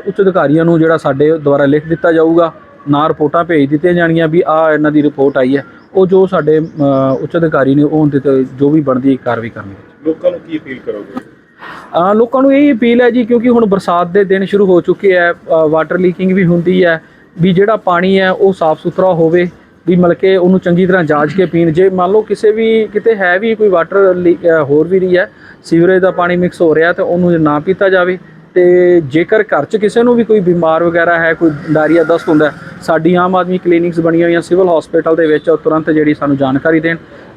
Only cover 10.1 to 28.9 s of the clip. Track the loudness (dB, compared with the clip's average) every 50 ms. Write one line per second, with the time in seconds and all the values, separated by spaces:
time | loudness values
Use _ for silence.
10.1 | -6 -4 -4 -4 -4 -6 -8 -12 -12 -12 -10 -12 -16 -12 -12 -12 -12 -10 -12 -14
11.1 | -16 -16 -18 -18 -20 _ _ _ _ _ -20 -20 -20 -20 -16 -6 -4 -2 0 0
12.1 | 2 0 0 0 0 0 2 2 2 4 2 2 2 0 0 0 2 2 2 2
13.1 | 2 0 0 0 0 0 2 2 2 2 2 0 0 -2 -2 -2 -2 -2 -2 0
14.1 | 0 0 0 0 0 -2 -2 -2 0 0 2 2 2 2 2 0 -2 -2 0 0
15.1 | 2 2 0 0 -2 -4 -4 -2 0 0 2 2 0 0 -2 -2 -2 -2 -2 -2
16.1 | -2 -2 -2 -2 0 0 2 2 0 0 0 0 0 2 2 2 0 -2 -6 -12
17.1 | -20 _ _ _ -6 -2 0 0 2 2 2 0 0 -2 -2 -2 -2 0 0 0
18.1 | 0 0 0 0 0 0 0 0 0 0 0 -2 -2 -2 -4 -6 -4 -2 0 0
19.1 | 0 0 0 0 0 0 -2 -2 -6 -12 -20 _ _ _ -4 -2 0 2 2 0
20.1 | 0 0 0 0 0 2 2 2 0 0 0 0 0 0 0 0 0 0 0 0
21.1 | 0 0 -2 -2 -2 -2 -2 0 0 0 0 0 2 2 2 2 2 0 0 0
22.1 | 0 0 -2 -2 -4 -2 0 0 0 0 0 0 0 0 -2 -2 -4 -2 -2 0
23.1 | 0 0 0 0 0 0 -2 -2 -2 0 0 0 2 0 0 0 0 2 2 2
24.1 | 2 2 2 0 0 0 0 0 2 2 2 0 0 0 0 0 0 -2 0 0
25.1 | 0 0 -2 -2 -8 -16 -20 -20 -20 -20 -6 -2 0 2 2 2 2 2 2 0
26.1 | 0 0 -2 -2 -2 -2 -2 -2 -2 0 0 0 2 2 2 0 0 -2 -2 -2
27.1 | -2 0 0 0 0 2 0 0 0 -2 -2 -4 -2 -2 0 0 2 2 0 0
28.1 | -2 -6 -10 -16 -20 -20 -20 -6 -2 2 2 4 4 4 4 4